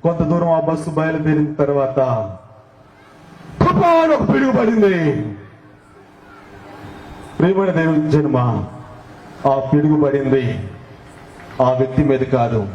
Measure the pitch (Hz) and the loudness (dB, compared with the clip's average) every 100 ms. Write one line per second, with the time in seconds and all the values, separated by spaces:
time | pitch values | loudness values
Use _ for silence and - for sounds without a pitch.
0 | 170 165 151 170 170 160 160 156 - 156 | -2 0 0 0 2 0 0 -2 -4 -2
1 | 160 160 156 151 151 - 143 143 135 135 | -2 -2 0 2 0 0 0 2 0 0
2 | 135 113 98 92 - - - - - - | 0 0 -4 -10 -20 -20 -20 -20 -20 -20
3 | - - - - - - - - 349 330 | -20 -20 -20 -20 -20 -2 0 4 4 4
4 | 320 302 - 269 269 247 226 226 202 180 | 4 2 2 2 2 2 2 2 2 2
5 | 156 131 107 101 - - - - - - | 0 -2 -6 -10 -18 -20 -20 -20 -20 -20
6 | - - - - - - - - - - | -20 -20 -20 -20 -20 -20 -20 -18 -18 -18
7 | - - - - 175 190 190 160 160 156 | -18 -18 -18 0 2 2 0 0 0 0
8 | 151 156 143 127 123 101 95 - - - | 2 0 2 0 0 -2 -6 -12 -18 -20
9 | - - - - 139 135 131 147 151 151 | -20 -20 -20 -4 0 0 2 2 4 2
10 | 143 139 135 135 120 98 - - - - | 2 2 2 2 0 -6 -10 -14 -20 -20
11 | - - - - - - 127 131 131 - | -20 -20 -20 -20 -20 0 0 2 0 0
12 | 139 131 127 131 117 113 98 | 2 2 0 0 0 -2 -4